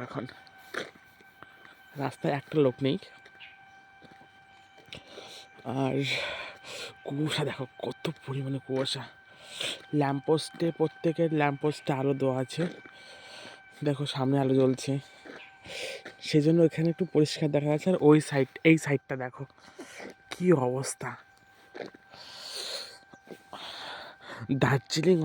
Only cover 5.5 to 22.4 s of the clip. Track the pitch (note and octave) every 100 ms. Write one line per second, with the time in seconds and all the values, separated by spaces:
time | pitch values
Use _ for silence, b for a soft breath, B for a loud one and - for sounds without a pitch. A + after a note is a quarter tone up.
5.5 | - B2+ C3 C3+ C3+ C3+ B B B B
6.5 | B B B B - - C#3+ D3+ - C#3
7.5 | - C3 - - - F3 - - C3+ C3+
8.5 | C3+ B2+ C3 C3+ C3+ A#2 - B B B
9.5 | B B B - D3+ C#3 C#3 C#3 D#3 -
10.5 | - E3+ - D#3+ - E3+ D#3+ E3 D#3 D3
11.5 | C#3 D3+ D3 - C3+ C#3 C3+ C3+ C3 C3
12.5 | - E3+ - - B B B B B B
13.5 | B - - D3 C#3 C#3+ C#3 C3 C#3 C3+
14.5 | C3+ C3 B2+ - C#3 - - - - -
15.5 | - B B B B - - - D3+ D3
16.5 | E3+ E3 - E3 D#3+ F3+ D3+ D3+ - D#3
17.5 | D3 D3 D3+ F#3 F#3 D3 D3+ - C#3+ C3
18.5 | - E3 D#3+ C#3+ C#3 - C3+ B2+ - C#3
19.5 | _ B B B B B - - - F3+
20.5 | D#3 B2 B2+ C3+ - B2 - - _ _
21.5 | - - - - - - B B B